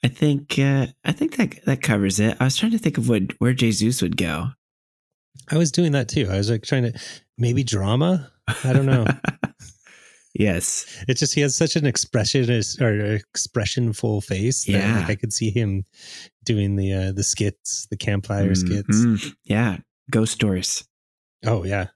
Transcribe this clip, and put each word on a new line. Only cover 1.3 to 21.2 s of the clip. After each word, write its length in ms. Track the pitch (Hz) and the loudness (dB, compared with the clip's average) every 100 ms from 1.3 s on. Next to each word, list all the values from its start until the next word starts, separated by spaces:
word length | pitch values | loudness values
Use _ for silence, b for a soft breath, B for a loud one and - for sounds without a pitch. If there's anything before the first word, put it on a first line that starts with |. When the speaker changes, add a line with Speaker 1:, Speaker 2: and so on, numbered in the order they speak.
| - | 0
Speaker 1:
that, 280 | 185 - | -2 -2
that 180 | - 135 | -2 0
covers 380 | - 104 101 95 | 2 2 2 2
it. 160 | 107 - | 0 2
I 40 | |
was 120 | 131 131 | 0 2
trying 160 | 220 | 0
to 60 | 226 | 0
think 180 | 165 143 | 0 0
of 120 | 117 | 2
what, 140 | 113 95 - | 2 0 0
where 120 | 117 | 0
Jesus 480 | 127 117 98 107 127 | 2 2 2 0 0
would 140 | 87 - | -2 -2
go. 320 | 87 78 120 - _ _ _ _ _ _ _ - - | -2 -2 -6 -8 _ _ _ _ _ _ _ -20 -2
Speaker 2:
I 80 | 151 | 2
was 120 | 170 | 2
doing 200 | - 175 | 2 2
that 160 | 143 120 | 2 0
too. 200 | - 107 | 0 0
I 80 | 95 | 0
was, 100 | 101 | 0
like, 120 | 117 | -2
trying 220 | - 135 | 0 0
to, 140 | 120 113 B B B - | 0 -4 B B B -2
maybe 260 | 120 123 | 0 2
drama? 640 | 131 104 95 120 160 185 139 _ - 110 | 0 0 2 2 2 2 -2 _ -8 -4
I 80 | 131 | 2
don't 140 | 135 135 | 4 4
know. 200 | 131 110 | 4 2
Speaker 1:
<laughs> 60 | - - - - - - - b b b b b - | 0 -4 -6 -8 -10 -20 -20 b b b b b 0
Yes. 640 | 104 87 - - - - 92 | 0 2 -2 -6 -8 -8 -6
Speaker 2:
It's 100 | 123 | -2
just, 140 | 131 | -2
he 60 | - | 0
has 160 | 143 - | 0 2
such 200 | 165 - | 0 2
an 80 | |
expressionist 920 | 143 - - 120 92 139 120 120 101 - | 0 0 -2 -2 0 0 2 0 0 0
or 320 | 120 104 104 | 0 2 0
expressionful 1040 | 107 - - - - 104 - 120 104 113 107 | -2 -4 -8 -4 -2 -2 0 -2 -2 -2 -2
face 460 | - 95 110 135 - | -2 -2 -2 -2 0
that, 60 | |
Speaker 1:
Yeah. 260 | 98 98 110 | 0 2 0
Speaker 2:
like, 100 | 82 | 0
I 60 | |
could 180 | 101 113 | -2 -4
see 160 | - 113 | -2 -2
him 360 | 104 107 98 95 B B B B _ | 0 0 -2 -6 B B B B _
doing 320 | - 110 101 101 | -2 0 2 0
the, 160 | 95 | 0
uh, 200 | 95 95 | 0 -2
the 100 | 95 | -2
skits, 640 | 101 - 104 - - - - | -4 -2 -2 -4 -10 -10 -8
the 100 | - | -8
campfire 540 | - 101 98 101 98 | -2 -2 -2 -2 2
Speaker 1:
Mm-hmm. 640 | 92 90 101 101 107 117 107 | 2 0 -2 0 2 4 2
Speaker 2:
skits. 180 | - - | -4 -14
Speaker 1:
Yeah. 340 | _ 104 120 90 - _ - | _ 0 0 -2 -10 _ -4
Ghost 220 | 110 110 | 0 0
stories. 520 | - 107 92 90 - - _ _ _ | 0 0 0 -2 -6 -8 _ _ _